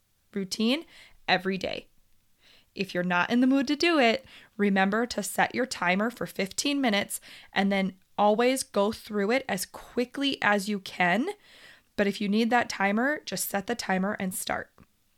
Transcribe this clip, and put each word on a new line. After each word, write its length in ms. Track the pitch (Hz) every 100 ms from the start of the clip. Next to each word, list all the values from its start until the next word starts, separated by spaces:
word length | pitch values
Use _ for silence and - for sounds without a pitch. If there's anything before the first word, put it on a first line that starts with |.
| _ _ _
routine 520 | 202 190 - 226 294 - - - - -
every 300 | 185 190 190
day. 300 | - - - _ _ _ _ _ _ _ _
If 200 | - 185
you're 100 | 180
not 260 | 180 175 -
in 120 | 240
the 60 | 262
mood 200 | 277 277
to 80 | 294
do 240 | 339 311
it, 260 | 233 - - - - -
remember 480 | 202 196 196 214 240
to 160 | -
set 320 | 190 - -
your 120 | 233 254
timer 440 | - 180 190 233
for 160 | - 170
fifteen 560 | - 190 - 285 285
minutes 380 | 254 202 - - - - -
and 180 | - 196
then 220 | 196 190 - _ -
always 460 | 208 214 247 262
go 280 | - 202 202
through 400 | 220 - 208 196
it 120 | 254 -
as 160 | 175 -
quickly 720 | - - 240 247 269 277 -
as 280 | 208 208 202
you 100 | 202
can. 480 | - - 180 202 359 - _ - - - _ -
But 100 | 202
if 140 | 196
you 80 | 202
need 200 | 214 233
that 200 | 240 -
timer, 520 | - 196 214 269 302 -
just 240 | 185 -
set 180 | 202 196
the 80 | 233
timer 400 | - 185 196 -
and 140 | 185
start. 380 | - - - - - - _ _